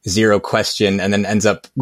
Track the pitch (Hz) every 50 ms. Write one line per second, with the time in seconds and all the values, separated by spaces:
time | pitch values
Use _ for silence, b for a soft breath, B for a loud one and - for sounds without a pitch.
0 | _ - 90 107 110 110 104 101 - - - 110 101 - - - 107 98 98 98
1 | 92 98 101 104 101 95 107 107 95 107 98 - - - _ 139